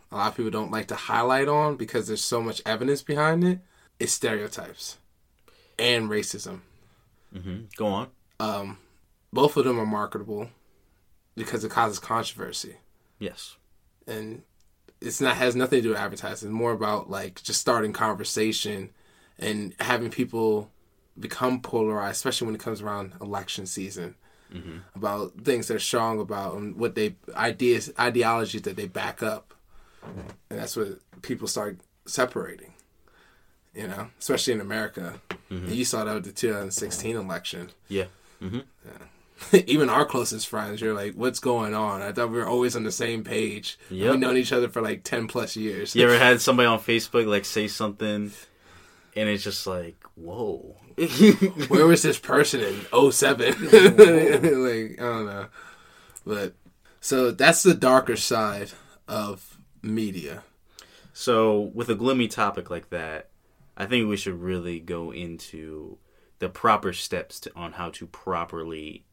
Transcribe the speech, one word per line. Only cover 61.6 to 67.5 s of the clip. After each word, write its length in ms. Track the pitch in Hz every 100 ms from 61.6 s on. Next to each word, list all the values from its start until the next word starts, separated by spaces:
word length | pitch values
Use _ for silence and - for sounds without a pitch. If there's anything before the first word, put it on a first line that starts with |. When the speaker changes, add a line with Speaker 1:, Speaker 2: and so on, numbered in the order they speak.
| 104
Speaker 2:
with 140 | 107 120
a 60 | 107
gloomy 320 | 120 131 113
topic 420 | - 104 98 87
like 200 | 85 -
that, 400 | 87 80 78 - _ _ _ - -
I 100 | 98
think 220 | 123 110
we 80 | 101
should 240 | 98 87
really 380 | 90 92 87 85
go 320 | 82 85 85
into 840 | - 87 85 - 80 78 78 76 - _ _ _ _
the 100 | 92
proper 440 | - 117 104 95
steps 480 | 90 - 90 - -
to, 120 | -